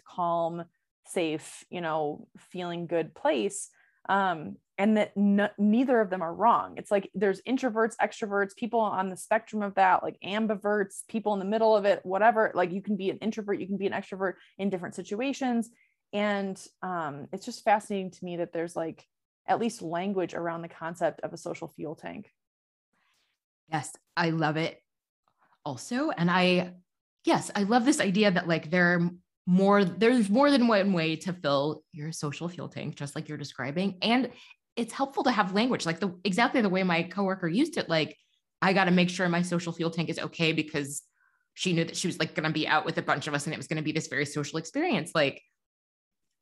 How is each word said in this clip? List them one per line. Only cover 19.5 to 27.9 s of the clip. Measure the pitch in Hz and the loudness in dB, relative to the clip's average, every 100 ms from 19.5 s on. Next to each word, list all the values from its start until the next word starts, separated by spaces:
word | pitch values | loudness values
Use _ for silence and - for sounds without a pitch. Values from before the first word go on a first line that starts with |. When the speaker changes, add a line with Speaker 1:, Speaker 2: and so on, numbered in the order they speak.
| 190 | 0
Speaker 1:
least | 226 - | 0 -4
language | 170 170 190 190 170 | -6 -4 -4 -2 -4
around | - 170 165 | -4 -6 -8
the | 170 | -10
concept | - 165 170 165 151 | -12 -10 -2 -4 -2
of | 160 | -8
a | 170 | -10
social | 170 - 160 | -10 -10 -12
fuel | - 160 | -10 -10
tank. | 160 175 - - _ _ _ _ _ _ _ _ _ _ _ _ _ _ | -10 -12 -14 -16 _ _ _ _ _ _ _ _ _ _ _ _ _ _
Speaker 2:
Yes, | 156 - - _ - | -6 -6 -14 _ -2
I | 170 | 0
love | 165 156 156 | 2 0 0
it | 165 - _ _ _ _ _ _ _ _ | -4 -6 _ _ _ _ _ _ _ _
also. | 151 127 - 247 311 | -10 -10 -6 -4 -2
And | 160 175 | 0 2
I, | 180 180 180 180 - _ _ _ _ | 4 4 2 0 -8 _ _ _ _
yes, | - 151 - | 0 2 0
I | 208 | -2
love | 196 240 | 2 4
this | 240 | 4